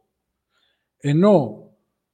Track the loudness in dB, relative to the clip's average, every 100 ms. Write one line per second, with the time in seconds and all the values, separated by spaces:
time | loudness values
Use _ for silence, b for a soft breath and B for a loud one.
0 | _ _ _ _ _ _ _ _ _ _
1 | -4 0 2 2 0 -12 -20 _ _ _
2 | _